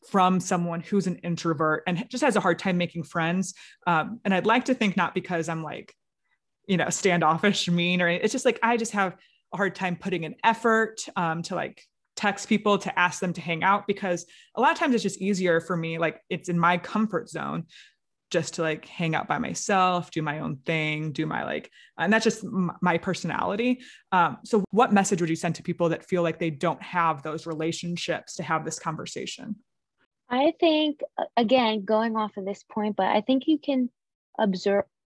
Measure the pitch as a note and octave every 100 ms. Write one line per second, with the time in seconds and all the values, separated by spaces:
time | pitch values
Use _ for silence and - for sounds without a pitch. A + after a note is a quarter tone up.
0 | - G3 F#3 F#3 F3 F3+ E3+ E3+ - G3+
1 | F3+ F3 F3 E3+ E3+ D#3 D#3 D#3 - E3+
2 | B3 B3 D4 G3+ F#3+ E3+ G3 F3 F3 E3+
3 | D#3 E3+ E3 F#3 F#3 - - - - D#3+
4 | D#3 A3 G3+ F#3+ F#3+ A#3+ B3+ B3+ G#3 F#3+
5 | E3+ F#3 F3 F3 D#3+ D#3+ D#3 B2+ - _
6 | _ _ _ _ _ _ - F3+ C#3+ -
7 | G3 F3 D#3 D#3+ G#3 G3 - F3 F3 F3+
8 | F3 F3 G#3+ C4 B3+ A3+ A3+ A#3+ A3+ G#3
9 | F#3+ F3+ _ _ _ E3+ G3 F#3 F#3+ E3+
10 | F#3+ F3+ D#3+ - A3 A3 A#3 A3 A3 -
11 | - G3 E3+ E3 E3 F3 D3 - _ _
12 | _ - G#3 G3 - G#3 G#3 G3+ G#3 -
13 | F3+ - F#3 E3+ D#3 E3 F3+ G3+ - G3
14 | G3 F3 - - _ - C4+ E4 D#4+ A#3
15 | F#3+ - F#3+ F#3+ F3+ E3 E3 F3 E3 E3
16 | E3 D#3+ - F#3 F3+ F3 E3+ F3+ F3 G#3
17 | A3 F#3 - D#3 C#3+ D#3 E3 - - _
18 | _ _ - F3 D#3+ - D#3+ D3+ - -
19 | E3 D#3 - D#3 D#3 E3+ - G3 F#3 F3+
20 | E3+ - D#3 D3+ D#3 C#3 - D#3+ D#3 D3+
21 | D#3 C#3 D#3 D#3 - D#2 - _ - -
22 | E3+ A3 A3 - F#3+ F#3+ F3 - F3+ E3+
23 | - F3 E3+ - - G3+ A#3+ B3+ - -
24 | - F#3 E3 B2 - G#3+ F#3 F#3+ A#3+ G3+
25 | F#3+ F3+ E3+ E3 F3 - - E3+ E3+ D#3+
26 | - F3+ E3 E3 E3 C#3+ F3 D3+ - F3+
27 | E3 D3+ D#3+ D#3 E3 D#3 D#3+ E3+ F3 F3
28 | - D#3+ - - E3 D#3+ D3+ - E3+ D#3
29 | - - - - - G#3 _ _ _ _
30 | _ _ - B3 D4 D#4+ E4 D4+ D4+ D4
31 | - - - - A3 B3+ A3+ G#3+ F#3+ A3
32 | A3+ A3 G#3+ G#3 F#3+ G3+ - - G#3+ G#3
33 | F#3 G#3+ G#3 C4 D4 D4+ - C4+ B3 _
34 | _ _ _ - G#3+ F#3 G3 G3+ - _